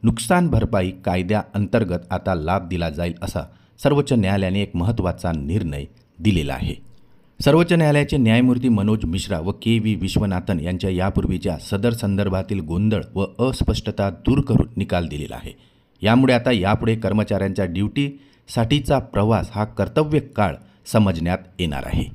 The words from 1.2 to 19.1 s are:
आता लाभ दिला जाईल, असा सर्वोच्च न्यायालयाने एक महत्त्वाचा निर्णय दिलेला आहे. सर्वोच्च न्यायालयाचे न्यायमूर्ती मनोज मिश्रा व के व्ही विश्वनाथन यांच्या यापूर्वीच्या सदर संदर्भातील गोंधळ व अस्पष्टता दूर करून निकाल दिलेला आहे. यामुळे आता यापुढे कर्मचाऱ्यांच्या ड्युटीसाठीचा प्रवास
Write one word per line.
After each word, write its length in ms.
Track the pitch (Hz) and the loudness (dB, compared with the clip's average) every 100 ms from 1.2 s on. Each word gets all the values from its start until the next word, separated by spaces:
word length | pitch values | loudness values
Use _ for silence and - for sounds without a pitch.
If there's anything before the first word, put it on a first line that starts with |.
| 90 104 - 107 101 117 101 87 - | 0 -2 -2 -4 0 0 0 -4 -4
आता 240 | 95 - 90 | -4 -2 -2
लाभ 320 | 78 95 87 | 0 -2 -2
दिला 220 | 87 82 | -4 -4
जाईल, 240 | 76 87 82 | -4 -6 -6
असा 220 | 95 95 - _ _ _ | -6 -6 -8 _ _ _
सर्वोच्च 320 | 143 143 143 | 0 2 2
न्यायालयाने 480 | 123 95 98 95 98 | 2 2 0 0 -2
एक 140 | 98 87 | -2 -2
महत्त्वाचा 560 | 87 120 90 82 87 | -2 0 -2 -2 -4
निर्णय 540 | 80 71 101 87 71 71 - _ _ | -4 -2 -4 -4 -8 -10 -16 _ _
दिलेला 340 | 87 90 71 | 0 0 -2
आहे. 220 | 67 76 - - - - - _ _ | -4 -6 -8 -14 -20 -20 -20 _ _
सर्वोच्च 340 | - 151 170 | 4 4 4
न्यायालयाचे 440 | 170 151 147 143 151 | 4 4 2 2 2
न्यायमूर्ती 520 | 117 113 127 123 123 | 4 4 4 2 2
मनोज 360 | 110 101 107 85 | 2 2 0 0
मिश्रा 340 | 90 85 90 | -4 -4 -4
व 120 | 85 | -4
के 240 | 98 113 113 | -4 0 2
व्ही 160 | 110 104 | 2 -2
विश्वनाथन 640 | 92 - 104 90 - 90 | 0 0 0 -2 -2 -2
यांच्या 300 | 80 90 95 | -2 -2 -2
यापूर्वीच्या 680 | 90 92 95 - 90 98 80 | 0 0 0 -2 -2 -2 -6
सदर 320 | - 98 117 | -4 -2 0
संदर्भातील 680 | 117 104 98 101 92 92 98 | 0 0 0 0 -2 -2 -6
गोंधळ 420 | 80 85 107 107 - 92 | -2 0 2 0 -2 -4
व 100 | 98 - | -4 -2
अस्पष्टता 680 | 123 127 - - - - 196 - | -2 0 -2 0 -4 -2 -2 -2
दूर 220 | - 139 | 0 0
करून 260 | 147 107 - - | 2 0 0 -2
निकाल 300 | 101 90 82 | -2 -2 -2
दिलेला 280 | 73 71 62 | -6 -10 -10
आहे. 180 | - - _ _ _ _ | -14 -16 _ _ _ _
यामुळे 320 | 98 117 131 | 4 6 6
आता 180 | 123 117 | 4 2
यापुढे 440 | 120 92 104 113 113 | 2 2 2 0 0
कर्मचाऱ्यांच्या 720 | 95 104 107 101 98 98 92 | 0 0 0 0 0 -2 -2
ड्युटीसाठीचा 1300 | 82 101 - 143 139 - _ _ - 120 147 147 139 | -2 -2 -2 -4 -6 -20 _ _ -2 0 0 2 0
प्रवास 520 | 120 | 0